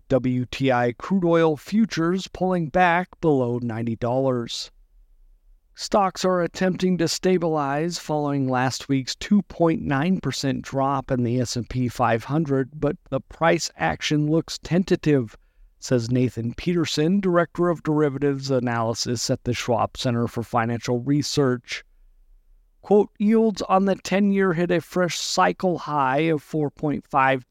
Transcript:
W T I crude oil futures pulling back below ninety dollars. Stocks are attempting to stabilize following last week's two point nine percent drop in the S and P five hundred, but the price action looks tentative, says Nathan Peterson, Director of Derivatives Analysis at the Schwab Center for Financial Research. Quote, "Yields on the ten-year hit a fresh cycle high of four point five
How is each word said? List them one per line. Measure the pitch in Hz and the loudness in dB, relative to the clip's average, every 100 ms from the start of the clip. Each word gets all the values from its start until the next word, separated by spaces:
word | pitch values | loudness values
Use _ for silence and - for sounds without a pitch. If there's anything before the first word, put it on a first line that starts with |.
| - | 0
W | 131 127 127 120 | 0 2 -2 -4
T | - 131 | -2 0
I | 120 123 | 2 0
crude | 117 - 196 | -2 -2 0
oil | 170 170 165 147 | 2 4 4 0
futures | - 208 220 - 165 185 - | -2 0 0 0 0 -2 -4
pulling | - 185 180 156 | -4 -2 0 0
back | 185 180 170 180 - | 2 4 2 -2 -2
below | 165 139 120 120 | 2 2 2 -2
ninety | 120 110 117 110 | -4 -4 -4 -4
dollars. | 120 131 135 123 117 - - _ _ _ _ _ - _ _ _ _ - | -2 0 0 -2 -4 -10 -12 _ _ _ _ _ -20 _ _ _ _ -16
Stocks | - 220 190 - 185 | -2 0 0 0 0
are | 180 | 0
attempting | 170 - 190 175 185 175 | -2 -2 -2 0 0 0
to | 165 | -2
stabilize | - 185 185 170 156 139 143 170 170 | 0 0 2 0 -2 -2 -2 -4 -6
following | - 156 147 143 131 | -4 -2 -2 -2 0
last | 127 131 - - | 0 0 -2 -2
week's | 135 127 | -2 -2
two | - - 202 | -6 0 0
point | - - 170 165 | 0 0 0 2
nine | - 139 170 185 | 0 0 0 0
percent | 135 - 135 127 | -2 -4 -4 -4
drop | - 135 135 139 - | -4 -2 -2 -2 -2
in | 127 | -2
the | 120 123 | 0 0
S | 123 123 | -2 -4
and | 110 | -6
P | 127 123 | -4 -2
five | - 117 117 | 0 0 0
hundred, | - 147 156 135 131 | 0 -2 0 0 -2
but | 151 143 175 - | -4 -4 -4 -4
the | 135 | -6
price | - - 165 170 - - | -6 -2 2 2 -2 -4
action | 165 156 - 151 151 | -4 -2 0 0 2
looks | 160 - - | 0 -2 -8
tentative, | - 170 185 175 156 143 113 - _ _ - _ | -2 0 2 0 2 2 0 -8 _ _ -20 _
says | - 127 113 | -2 0 0
Nathan | 127 127 - 117 - | 0 0 -2 -8 -6
Peterson, | - 175 156 - 160 202 | -2 0 0 0 2 2
Director | 190 170 170 - 175 | 2 2 0 0 0
of | 156 | 0
Derivatives | - 151 151 135 143 139 135 | 0 2 2 0 0 -2 0
Analysis | 131 120 117 113 117 - 120 - | 0 0 -2 -2 -2 -4 -4 -2
at | 127 | -2
the | - | -2
Schwab | 117 - 113 104 - | -4 0 0 -2 -2
Center | 131 117 117 | -2 0 -2
for | - | -4
Financial | 113 120 113 120 - 123 | -2 -2 0 -2 -2 -2
Research. | 127 147 139 - 135 123 - - - _ - _ _ - _ _ _ _ | 0 0 0 0 2 0 -4 -12 -12 _ -20 _ _ -20 _ _ _ _
Quote, | - 208 - - | 2 4 4 0
"Yields | 208 226 220 190 | 2 4 4 0
on | - 190 196 | 2 2 2
the | 185 | 0
ten-year | - 190 202 196 190 | 0 2 2 2 2
hit | 170 175 | 2 0
a | 175 | 0
fresh | - 185 175 - | 0 -2 -2 -2
cycle | - - 185 - 190 165 | -4 2 2 2 -2 -2
high | - 147 131 139 | -2 0 2 2
of | 160 156 | 0 0
four | - 156 147 | -2 -4 -4
point | - 151 139 - | -2 -4 -4 -2
five | 143 135 135 - | 2 4 2 -2